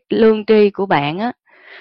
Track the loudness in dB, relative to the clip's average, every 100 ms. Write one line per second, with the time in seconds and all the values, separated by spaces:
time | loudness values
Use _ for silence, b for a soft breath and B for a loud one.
0 | -4 0 2 2 2 2 2 0 -4 -2
1 | -4 -6 -8 -10 _ B B B